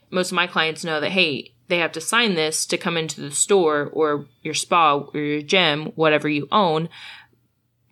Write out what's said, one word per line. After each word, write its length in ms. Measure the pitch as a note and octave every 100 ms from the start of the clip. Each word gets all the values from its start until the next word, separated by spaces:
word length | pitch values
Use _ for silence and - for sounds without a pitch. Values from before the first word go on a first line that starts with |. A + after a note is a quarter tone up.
| _
most 220 | F#3 F3+
of 40 | F3+
my 120 | F3+
clients 380 | F3+ D#3+ D#3+ E3+
know 160 | D#3
that, 100 | D3
hey, 420 | F#3+ E3 C3+ - _ -
they 120 | F3
have 120 | D#3+
to 80 | D#3+
sign 340 | - A3+ A#3 E3+
this 300 | D#3 D#3 -
to 100 | F3
come 200 | F3+ E3+
into 240 | D#3+ D3
the 100 | C#3+
store 580 | - - G3 D#3+ D3 C#3+
or 340 | D3+ D#3 D3 C#3+ _
your 120 | D#3
spa 440 | D3 - F3+ D#3 C#3+
or 220 | C#3 D3+
your 220 | D3 D3
gym, 500 | C#3+ F#3+ E3 D3 D#3 -
whatever 340 | D#3 D3+ D3+
you 180 | D3 C#3+
own. 360 | G#3+ F#3 D#3 E3 - - - - _ _ _ _ _ _